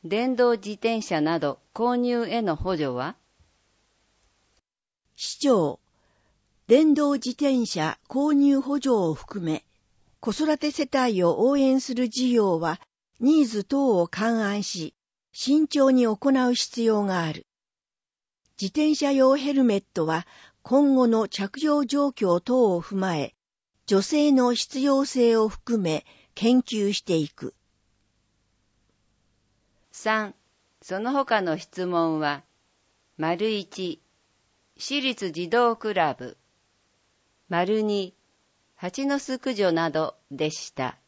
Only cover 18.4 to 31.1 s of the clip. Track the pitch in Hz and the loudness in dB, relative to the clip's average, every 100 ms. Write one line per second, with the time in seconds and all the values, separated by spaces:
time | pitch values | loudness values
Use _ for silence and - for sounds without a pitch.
18.4 | _ - 190 302 302 302 285 269 262 277 | _ -10 -6 0 0 0 0 4 4 4
19.4 | 269 277 247 196 _ - 160 160 - - | 0 2 2 0 _ -4 -2 -2 -6 -20
20.4 | - _ - 262 285 262 240 226 208 - | -20 _ 0 2 4 4 4 2 0 -4
21.4 | 226 269 302 294 254 285 285 - 196 175 | -8 -2 0 0 0 0 0 0 0 0
22.4 | 208 254 226 175 - 196 190 160 135 _ | 2 2 2 2 -4 -4 -2 -4 -6 _
23.4 | _ _ _ _ - 196 202 302 294 262 | _ _ _ _ 0 0 2 2 4 4
24.4 | 247 240 - 262 277 269 277 254 233 226 | 2 0 -4 -2 0 2 0 2 4 4
25.4 | 220 - - 226 175 156 _ _ _ - | 0 -4 -4 -2 -2 -4 _ _ _ -2
26.4 | 226 254 - 220 202 202 - 165 147 _ | 2 2 2 -4 -2 -4 -2 -2 -2 _
27.4 | 127 _ _ _ _ _ _ _ _ _ | -16 _ _ _ _ _ _ _ _ _
28.4 | _ _ _ _ _ _ _ _ _ _ | _ _ _ _ _ _ _ _ _ _
29.4 | _ _ _ _ _ - 220 220 208 - | _ _ _ _ _ -8 -2 -2 -4 -12
30.4 | _ _ _ _ - 185 233 | _ _ _ _ -10 -6 -2